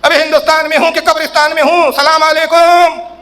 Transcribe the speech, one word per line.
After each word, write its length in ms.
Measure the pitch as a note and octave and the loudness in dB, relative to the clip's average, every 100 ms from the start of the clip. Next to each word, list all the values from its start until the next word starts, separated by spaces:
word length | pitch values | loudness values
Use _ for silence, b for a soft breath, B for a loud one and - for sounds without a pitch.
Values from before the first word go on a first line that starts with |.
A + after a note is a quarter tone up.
ابھی 200 | F#3+ B3+ | 0 0
ہندوستان 460 | D#4 D#4 D4+ D#4 D#4 | 0 -2 0 -2 0
میں 100 | D#4 | -2
ہوں 120 | E4 | -2
کہ 100 | D#4+ | -2
قبرستان 500 | D#4+ D#4+ D#4 D#4+ D4+ | -2 -2 -2 -2 -2
میں 80 | D#4+ | 0
ہوں، 200 | C#4 F4 | 0 2
السلام 400 | D#4 C4+ C#4+ D#4+ | 0 0 0 2
علیکم۔ 920 | D#4 D#4 D#4+ E4 E4+ F4 F4 E4 - - | 2 0 0 2 4 4 2 -2 -14 -18